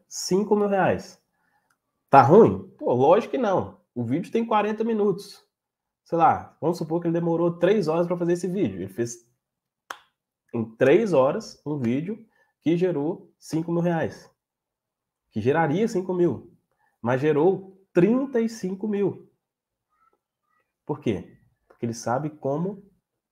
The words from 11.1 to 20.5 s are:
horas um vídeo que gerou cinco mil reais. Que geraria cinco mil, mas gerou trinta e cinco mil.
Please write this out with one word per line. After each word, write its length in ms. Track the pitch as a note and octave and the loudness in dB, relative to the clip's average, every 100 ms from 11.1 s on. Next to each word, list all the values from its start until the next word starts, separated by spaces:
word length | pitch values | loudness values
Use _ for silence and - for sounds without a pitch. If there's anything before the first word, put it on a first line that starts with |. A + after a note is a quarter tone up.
horas 480 | D#3 C3 F#3+ - - - | 2 2 -2 -8 -16 -10
um 120 | D3 | -4
vídeo 460 | A#2 B2+ E3 A3 - _ _ _ | -2 -4 -6 -12 -16 _ _ _
que 160 | D3 E3+ | -2 0
gerou 560 | F3+ D3 D3 F#3 - _ | 0 -2 -4 -6 -12 _
cinco 340 | - D#3+ E3 | -8 -6 -2
mil 80 | E3+ | -2
reais. 480 | E3+ E3 B2 - - _ _ _ _ _ _ _ _ _ _ | 0 0 -2 -8 -20 _ _ _ _ _ _ _ _ _ _
Que 100 | - | -4
geraria 480 | G#2+ D3 B2+ D#3 A3+ | 0 0 0 0 0
cinco 260 | A3+ F#3 | -2 -4
mil, 380 | F3+ F3 A2 - _ _ _ _ _ | 0 0 -2 -10 _ _ _ _ _
mas 180 | A#2 C3 | -2 0
gerou 640 | D3+ C#3+ E3+ F#3+ - - _ | 2 2 2 0 -6 -20 _
trinta 480 | - F3+ B3 C#4 B3 | 2 4 2 0 -2
e 80 | A3+ | -4
cinco 380 | A3+ F#3 F#3+ A3 | -4 -10 -8 -6
mil. 440 | G3+ G3 - - _ _ _ _ _ _ _ _ _ _ _ _ | -2 -2 -4 -16 _ _ _ _ _ _ _ _ _ _ _ _